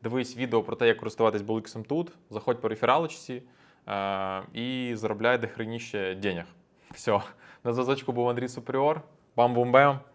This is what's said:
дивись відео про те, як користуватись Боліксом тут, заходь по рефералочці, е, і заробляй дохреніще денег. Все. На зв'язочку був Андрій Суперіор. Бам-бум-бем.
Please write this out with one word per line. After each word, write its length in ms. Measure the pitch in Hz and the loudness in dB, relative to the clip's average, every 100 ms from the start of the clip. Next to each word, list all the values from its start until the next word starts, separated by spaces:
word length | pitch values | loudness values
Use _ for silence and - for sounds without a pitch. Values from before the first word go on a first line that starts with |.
дивись 340 | 110 127 127 - | -4 -4 -4 -6
відео 260 | 127 113 | 0 0
про 140 | 107 110 | 0 0
те, 100 | 117 | 2
як 120 | 113 | 2
користуватись 440 | 113 - 113 104 | -2 2 2 2
Боліксом 420 | 104 113 110 120 | -2 -4 -4 -12
тут, 280 | 107 151 170 - _ | -4 -2 -4 -10 _
заходь 300 | 104 - 120 | -6 -2 0
по 80 | 110 | -2
рефералочці, 760 | 110 120 139 165 - - 123 - _ _ _ - | 0 4 4 2 -8 -12 -12 -14 _ _ _ -8
е, 540 | 101 98 98 95 95 98 | -4 -2 -2 -4 -6 -8
і 400 | 113 120 127 127 113 | -8 -6 -6 -6 -4
заробляй 420 | 107 104 117 123 | -4 0 2 2
дохреніще 760 | 113 - 110 117 117 104 95 | 0 -6 -8 -8 -8 -6 -4
денег. 300 | 95 101 87 85 - _ _ _ | -2 -4 -4 -8 -18 _ _ _
Все. 300 | - - 101 - - - - | -8 2 2 0 -16 -20 -8
На 80 | 120 | -4
зв'язочку 400 | 120 127 135 127 | -2 0 0 -2
був 160 | 120 120 | -2 0
Андрій 200 | 123 127 | 0 -4
Суперіор. 520 | 120 113 131 143 156 - _ _ - | -8 -6 0 0 0 -6 _ _ 2
Бам-бум-бем. 600 | 120 120 123 127 143 135 - | 4 4 6 8 8 4 -6